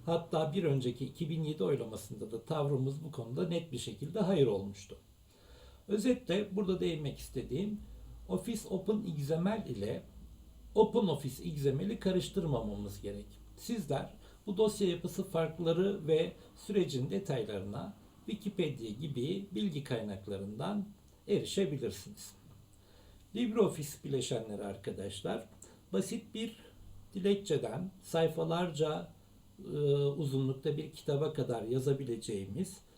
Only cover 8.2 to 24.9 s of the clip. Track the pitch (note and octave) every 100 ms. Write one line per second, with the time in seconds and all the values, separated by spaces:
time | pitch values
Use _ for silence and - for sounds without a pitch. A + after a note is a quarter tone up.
8.2 | - F#3 - A3 - F#3+ G3 G#3+ F#3 D3
9.2 | C#3 D#3+ F#3 A3 - A2 G#2 F3+ - -
10.2 | - - - - - G#3 G#3+ A#3 G3 C#3
11.2 | C3+ - E3+ D3 C#3 C3 F#3+ G#3+ F#3+ F#3
12.2 | - G3 E3 B2 D3 G2+ G2+ - G2+ G#2
13.2 | - - - - - A#3 D3 C#3 - -
14.2 | - - - F#3+ G#3+ G#3 G3 E3+ F3+ -
15.2 | F#3 E3 D#3+ E3+ E3 E3 G3 F#3+ D3+ D#3+
16.2 | E3 - - - - G3+ E3 C3 C#3 G3
17.2 | - C3 G#2+ G2+ G2+ A#2 F#3+ - - -
18.2 | - G#3+ G3+ - D#3 A#2+ A2+ G#2 D#3 B2
19.2 | C3+ G3 G3+ G3+ G#3 D3 - A#2 G#2 G2
20.2 | - G2 G2 A2 E3+ G#3 G3 - - -
21.2 | - G3 A2+ - F#3 C#3+ A#2 - - G#2
22.2 | - - - - - - - - - -
23.2 | - G3+ A#3+ A#3 F#3 D#3 C#3+ - D#3 C3+
24.2 | A#2+ A#2+ A2 G#2 G2+ G2 -